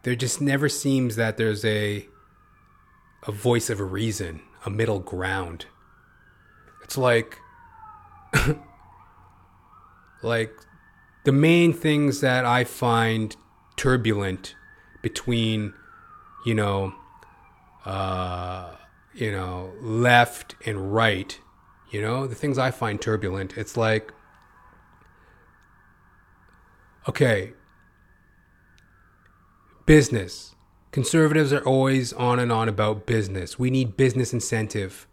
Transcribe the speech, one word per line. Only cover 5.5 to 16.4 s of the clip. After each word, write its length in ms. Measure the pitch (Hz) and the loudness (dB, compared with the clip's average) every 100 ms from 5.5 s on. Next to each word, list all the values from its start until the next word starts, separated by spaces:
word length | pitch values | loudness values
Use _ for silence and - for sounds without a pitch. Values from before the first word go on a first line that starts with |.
| 85 - _ _ _ _ _ _ _ _ _ - - | -12 -18 _ _ _ _ _ _ _ _ _ -20 -20
It's 140 | - 139 | -10 0
like, 420 | 127 117 113 - - - - - - - - - - | 2 2 0 -12 -20 -20 -20 -20 -20 -20 -20 -20 -4
<laughs> 140 | - - 151 - - - - - _ - - _ _ _ - - - _ _ | 0 0 -2 -8 -20 -20 -20 -20 _ -20 -20 _ _ _ -20 -20 -20 _ _
like, 300 | 117 117 110 - - - _ _ _ _ | -4 -2 -4 -8 -20 -20 _ _ _ _
the 80 | - | 2
main 400 | 135 160 170 170 | 4 6 6 4
things 480 | - 156 147 147 135 | 4 0 2 2 2
that 240 | 135 127 | 0 2
I 200 | 127 123 | 2 2
find 680 | 123 - 123 117 113 113 107 - _ _ _ - | 0 -2 2 2 2 0 -4 -8 _ _ _ -2
turbulent 800 | 135 127 110 104 98 92 - - - - - - | 2 2 2 0 -2 -6 -10 -20 -20 -20 -20 -8
between, 720 | 113 - - 120 110 110 104 - - - - - - - | -8 -6 -2 0 0 0 -4 -10 -20 -20 -20 -20 -20 -10